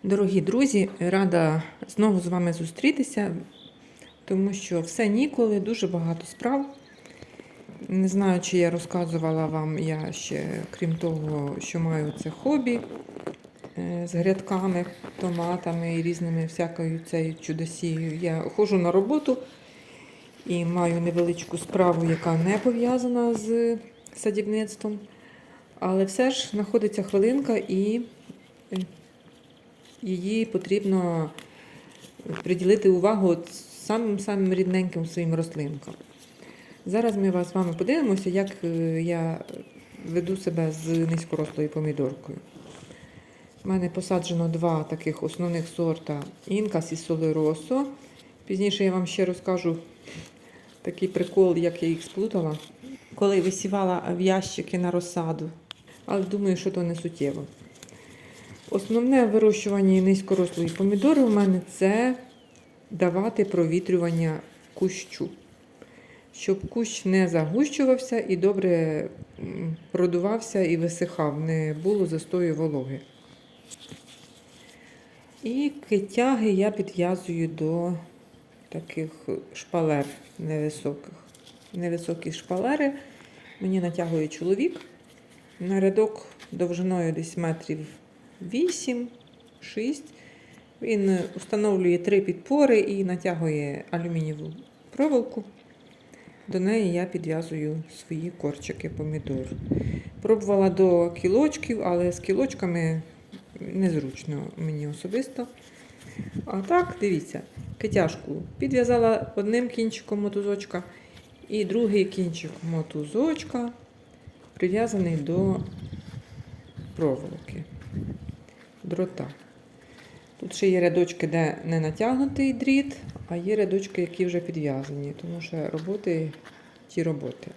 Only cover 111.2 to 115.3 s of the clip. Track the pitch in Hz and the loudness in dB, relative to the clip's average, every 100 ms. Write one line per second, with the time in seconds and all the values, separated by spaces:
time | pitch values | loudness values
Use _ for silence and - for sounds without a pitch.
111.2 | - - - 214 190 220 226 202 185 - | -20 -20 -6 -2 0 2 4 4 2 0
112.2 | 175 165 160 - 165 165 156 156 151 214 | -2 -4 -10 -8 -4 -2 -2 -6 -4 0
113.2 | 320 311 - 247 233 240 - - - - | 0 0 -4 -6 -6 -8 -20 -20 -20 -20
114.2 | - - - - 180 202 233 208 175 160 | -20 -20 -20 -4 -2 0 0 0 0 0
115.2 | 143 | 0